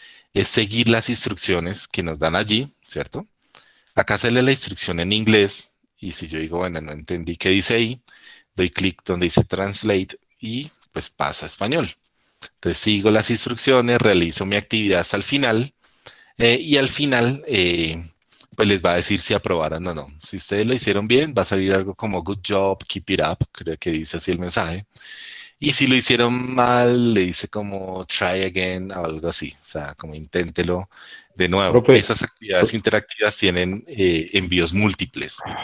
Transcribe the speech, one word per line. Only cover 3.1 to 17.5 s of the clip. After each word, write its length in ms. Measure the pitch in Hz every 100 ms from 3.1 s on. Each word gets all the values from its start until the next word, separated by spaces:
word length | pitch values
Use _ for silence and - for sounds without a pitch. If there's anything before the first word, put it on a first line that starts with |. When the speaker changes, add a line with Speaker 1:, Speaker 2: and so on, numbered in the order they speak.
| 131 214 _ _ - _ _ _
Speaker 1:
Acá 240 | - 98 104
sale 240 | 120 123
la 80 | 131
instrucción 480 | 135 - - - 85
en 120 | 90
inglés 600 | 107 110 107 98 - - _ _ _
y 140 | 92
si 160 | - 80
yo 100 | 78
digo, 200 | 80 85
"Bueno, 220 | 92 82
no 120 | 76
entendí 440 | 76 73 87 82 -
qué 140 | 95
dice 240 | 98 - 117
ahí", 260 | 113 127 _ - - - _
doy 160 | - 92
clic 320 | - 95 -
donde 220 | - 90 87
dice 180 | -
Translate 720 | 104 92 98 104 107 98 92 - _ _
y, 300 | 110 120 151 _ _
pues, 180 | - -
pasa 360 | - 69 - -
a 20 |
español. 460 | - 101 156 101 - _ _ _ _ - _
Entonces 220 | 87 82
sigo 280 | 107 104 104
las 200 | 107 104
instrucciones, 680 | 113 - 120 - 127 120 120
realizo 460 | 113 92 85 - 98
mi 100 | 104
actividad 440 | - 110 104 90
hasta 160 | 85 101
el 60 |
final, 520 | - 139 127 110 135 _ _ _ - - _ -
eh, 200 | 117 123
y 160 | 165 143
al 100 | 135
final, 560 | - 147 123 117 139
eh, 640 | 151